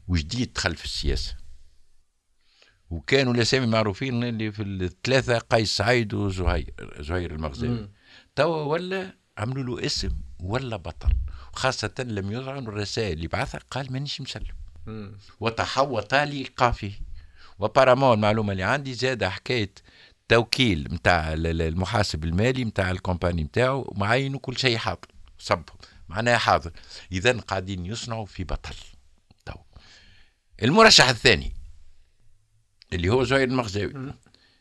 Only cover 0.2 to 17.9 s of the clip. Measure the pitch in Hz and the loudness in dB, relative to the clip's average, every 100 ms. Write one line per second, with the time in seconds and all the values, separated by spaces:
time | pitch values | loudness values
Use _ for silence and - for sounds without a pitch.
0.2 | 76 120 120 - 95 82 - - 73 65 | 0 -2 -4 -2 -4 -4 -6 -4 -2 -2
1.2 | - - - - - - - - _ _ | -4 -8 -12 -16 -20 -20 -20 -20 _ _
2.2 | _ _ _ _ _ _ - 82 - 135 | _ _ _ _ _ _ -12 -10 2 2
3.2 | 127 120 110 131 120 113 107 95 135 120 | 4 2 2 2 4 2 2 -2 -2 -2
4.2 | 120 113 110 104 98 95 90 - - 131 | -2 -2 -4 -4 -6 -4 -4 -4 0 2
5.2 | 120 117 - 117 107 - 101 123 107 104 | 2 0 2 2 2 0 2 2 2 -2
6.2 | 101 92 87 87 - - - - 73 90 | -2 0 0 0 -2 -10 -14 -12 -6 -4
7.2 | 85 78 78 - 151 117 101 - _ - | -4 -6 -6 -4 -4 -4 -8 -18 _ -20
8.2 | _ - 156 160 143 165 180 190 185 - | _ -2 0 -2 -2 -4 -4 -8 -8 -14
9.2 | _ - 120 131 123 120 131 - 95 - | _ -8 -6 -4 -6 -4 -4 -2 -4 -6
10.2 | - - 90 120 131 107 82 - - - | -8 -10 -6 -6 -4 -8 -10 -4 0 0
11.2 | - - - - 131 - 104 - 123 101 | -4 -8 -12 -2 -2 0 -4 -4 -6 -4
12.2 | 98 113 135 139 113 104 101 - 104 80 | -4 -6 -6 -8 -8 -6 -4 -4 -2 -2
13.2 | 82 90 139 - - 127 135 127 143 - | -2 -2 -4 -8 -8 -8 -6 -6 -6 -8
14.2 | 131 - - - - - 110 110 98 101 | -10 -10 -10 -10 -14 -14 -12 -12 -12 -16
15.2 | - - 110 113 90 131 143 113 101 135 | -20 -2 0 0 0 2 2 0 2 2
16.2 | 147 143 127 - 123 117 101 101 - - | 2 -2 -8 2 2 2 -4 -8 -10 -12
17.2 | - - - - 104 - 131 | -16 -20 -20 -4 2 6 8